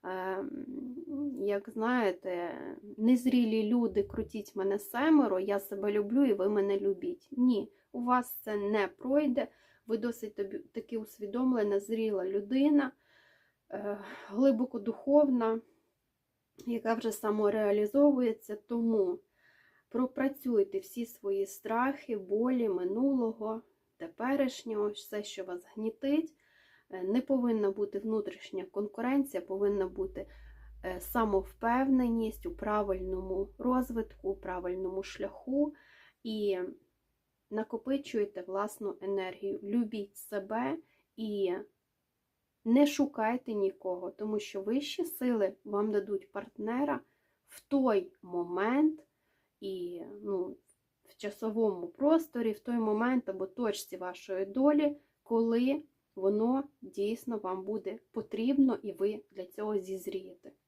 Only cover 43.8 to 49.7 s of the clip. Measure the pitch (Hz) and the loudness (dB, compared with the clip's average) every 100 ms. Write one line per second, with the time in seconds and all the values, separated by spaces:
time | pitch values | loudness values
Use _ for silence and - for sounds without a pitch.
43.8 | 185 180 185 - 214 214 - 196 196 254 | -6 -6 -8 -8 -4 -4 -4 -6 -2 -2
44.8 | 285 - 330 - 254 226 190 - - 202 | -2 -6 -6 -2 0 2 0 -2 -4 -2
45.8 | 214 208 196 196 - 202 208 - 214 247 | 2 0 0 -6 -6 -12 -12 -8 -4 -2
46.8 | 294 285 _ _ _ _ _ - _ 277 | -2 -2 _ _ _ _ _ -20 _ 2
47.8 | 254 202 180 _ 180 175 170 180 214 262 | 4 2 0 _ -8 -4 -2 0 2 4
48.8 | 311 311 - _ _ _ _ _ 196 | 4 2 -16 _ _ _ _ _ -8